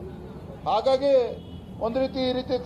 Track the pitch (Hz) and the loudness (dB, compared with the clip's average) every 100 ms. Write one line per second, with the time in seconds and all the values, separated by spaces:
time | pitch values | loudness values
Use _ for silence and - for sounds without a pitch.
0 | - - - - - - 147 202 233 262 | -4 -12 -12 -14 -14 -6 0 2 4 4
1 | 277 269 233 185 - - - - 220 247 | 6 4 4 -4 -12 -14 -12 -4 -2 0
2 | 262 269 254 247 254 254 | 0 0 0 0 0 -2